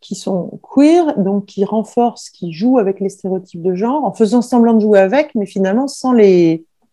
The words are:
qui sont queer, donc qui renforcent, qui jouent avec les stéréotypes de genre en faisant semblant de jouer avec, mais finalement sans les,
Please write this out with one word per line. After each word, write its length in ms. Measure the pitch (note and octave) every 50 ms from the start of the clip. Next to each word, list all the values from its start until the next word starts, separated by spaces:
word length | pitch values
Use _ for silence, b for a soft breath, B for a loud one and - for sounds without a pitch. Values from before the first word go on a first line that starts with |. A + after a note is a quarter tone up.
qui 120 | _ - G3+
sont 440 | - - F#3+ F#3+ F3+ E3 - - -
queer, 560 | _ - - C4+ C#4+ D4+ E4 F4 E4+ D4+ - G3
donc 280 | F#3+ G3 G3+ G3+ G3+
qui 180 | - - F#3+ G3
renforcent, 680 | - G#3 A3 G#3+ - - A#3+ A#3+ A#3 - - - -
qui 220 | _ - F#3 F3
jouent 280 | D#3+ D#3 G#3+ B3+ C4 B3
avec 200 | G3+ G3 F#3+ -
les 80 | G3 F#3+
stéréotypes 540 | F#3 - - F#3+ F#3+ F#3 F#3 _ - E3+
de 140 | E3 F#3 F3+
genre 280 | F3+ G#3+ A#3+ C#4 D4+ C4
en 80 | G3
faisant 300 | - - A3+ G3 A3+ B3
semblant 320 | A#3 - B3+ A#3+ A#3 A#3 A3+
de 80 | A3
jouer 180 | G#3 G#3+ G#3 G3
avec, 340 | F#3+ F#3+ A3+ C#4+ D#4 D4+ -
mais 100 | A3+ G3+
finalement 420 | F#3 - G3 F#3+ F#3+ G3 A#3+ C#4 C4
sans 240 | - - - B3+
les, 540 | B3+ A#3 G#3 G3 F#3 F3 E3+ E3 D#3+ D#3+ - _ _ _ _ _